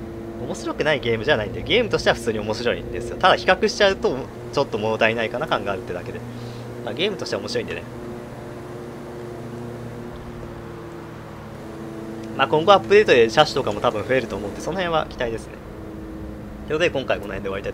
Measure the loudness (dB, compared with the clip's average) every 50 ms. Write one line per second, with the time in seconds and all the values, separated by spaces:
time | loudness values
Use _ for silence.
0 | -8 -10 -10 -10 -10 -10 -8 -8 -6 -6 -6 -4 -4 -6 -2 0 2 2 2 2
1 | 2 2 2 2 4 4 4 4 4 -2 -4 -6 0 2 4 4 4 4 2 2
2 | 4 4 4 4 2 0 0 0 0 0 -2 0 2 0 0 0 -2 -6 -6 -6
3 | -6 -6 -4 4 6 6 6 6 6 4 4 4 4 0 4 4 4 4 4 4
4 | 0 0 0 0 -4 -6 -10 -10 -10 -2 2 2 2 2 0 0 2 2 4 4
5 | 4 4 4 4 0 0 0 -2 0 0 0 0 0 -2 -4 -4 -4 -6 -6 -6
6 | -6 -6 -8 -8 -8 -10 -10 -10 -10 -10 -10 -10 -10 -10 -10 -8 -6 -6 -2 0
7 | 0 0 0 -2 -4 -2 -2 -2 -2 -2 -2 -2 -2 -2 -4 -6 -8 -8 -10 -10
8 | -10 -8 -10 -10 -10 -10 -10 -10 -10 -10 -10 -10 -10 -10 -10 -10 -10 -10 -10 -12
9 | -12 -10 -10 -10 -10 -10 -10 -10 -10 -8 -8 -8 -8 -8 -8 -8 -10 -10 -10 -10
10 | -10 -10 -10 -10 -12 -10 -10 -10 -10 -10 -10 -10 -12 -12 -12 -12 -12 -12 -12 -12
11 | -12 -12 -12 -12 -12 -12 -12 -12 -12 -12 -12 -12 -12 -12 -10 -10 -10 -10 -10 -10
12 | -8 -8 -8 -8 -8 -8 0 0 0 2 4 4 8 8 8 8 8 8 8 8
13 | 8 8 8 8 8 8 8 6 6 6 4 0 0 0 0 2 0 0 0 0
14 | 0 2 2 2 2 0 -4 -4 -4 -6 -6 -6 -6 -4 -4 -2 -2 2 2 0
15 | 0 0 -4 -4 -2 -2 -2 -4 -6 -10 -12 -14 -14 -12 -12 -12 -12 -12 -12 -12
16 | -10 -10 -10 -10 -10 -10 -10 -10 -10 -12 -10 -10 -6 -2 0 2 2 4 2 0
17 | 0 0 0 0 0 -4 -6 -4 -4 -2 -4 -2 -4 -4